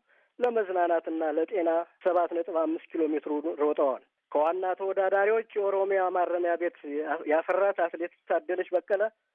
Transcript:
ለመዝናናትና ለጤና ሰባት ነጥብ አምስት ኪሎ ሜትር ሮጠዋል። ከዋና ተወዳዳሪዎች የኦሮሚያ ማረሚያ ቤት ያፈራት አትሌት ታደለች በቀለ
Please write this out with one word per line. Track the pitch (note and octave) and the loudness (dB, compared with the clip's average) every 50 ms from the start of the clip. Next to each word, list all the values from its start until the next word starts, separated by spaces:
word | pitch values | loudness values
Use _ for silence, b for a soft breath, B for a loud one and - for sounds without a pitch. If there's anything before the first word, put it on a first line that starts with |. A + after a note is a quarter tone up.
| b b b b b b b b | b b b b b b b b
ለመዝናናትና | A#3+ B3 A#3 A3 G3+ F#3 F#3 F3+ F3 F3 E3+ E3 - E3+ E3 D#3+ E3 D#3 | -2 0 0 0 0 0 0 0 2 2 2 0 0 -2 -4 -2 -2 -2
ለጤና | D3+ D#3+ E3 - A#3 F#3 E3 E3+ E3 E3+ E3+ - _ _ | 0 0 -2 0 -2 0 0 2 2 0 0 -4 _ _
ሰባት | - F#3 F3 F3+ E3+ - E3+ | -2 0 2 2 2 0 -2
ነጥብ | E3 E3+ - E3+ | -4 -4 -2 -2
አምስት | D#3+ D#3+ D#3+ D#3+ - - | -2 0 0 -2 -4 -6
ኪሎ | - - E3+ D#3+ | -6 -2 -2 0
ሜትር | D3+ D#3 C#3+ - D3+ D3+ D3+ D3 E3+ F3 | 0 0 -2 -2 -4 -4 -4 -4 -4 -2
ሮጠዋል። | D3 D3 D3 D3 - D3+ C3+ B2 G#2 - _ _ _ _ - | 0 0 0 2 2 2 0 0 -2 -8 _ _ _ _ -4
ከዋና | - D3 D3+ E3 F3 F#3 F#3 F#3 F3+ | 0 0 2 2 0 0 -2 -2 -2
ተወዳዳሪዎች | - G3 F#3+ F#3 G3 F#3+ F#3+ G3 G3 G3 G#3 A3 A3+ A3+ - | -2 -2 -2 0 0 0 2 2 2 4 4 2 0 0 -2
የኦሮሚያ | - G#3 G3 G3 G3 F#3+ G3 G3 G3 F#3+ F#3 F3+ | -2 -2 0 0 2 0 2 2 2 2 2 2
ማረሚያ | F3+ F3+ F3 E3+ E3+ F3 F3 E3+ E3+ | 2 0 0 0 0 0 0 0 0
ቤት | E3 E3+ E3+ E3+ - - D3 C#3+ D3 D#3 D3+ D3 E3 - | 0 -2 -4 -4 -6 -10 -8 -6 -4 -4 -4 -4 -4 -2
ያፈራት | D3+ D3 D#3+ - - F#3 F#3 G3 G3+ F#3+ - | 0 0 0 0 0 0 2 2 2 2 0
አትሌት | E3+ F3 - E3 E3+ F3 _ _ _ | -2 -2 -2 -6 -8 -8 _ _ _
ታደለች | - F#3 E3 D#3 D#3 F3+ F3 F3+ - | -2 -2 -2 -2 -2 -4 -4 -2 -2
በቀለ | - C4 - - G#3 F#3+ G#3+ A3 - _ _ _ | -2 -2 0 0 0 0 0 -2 -4 _ _ _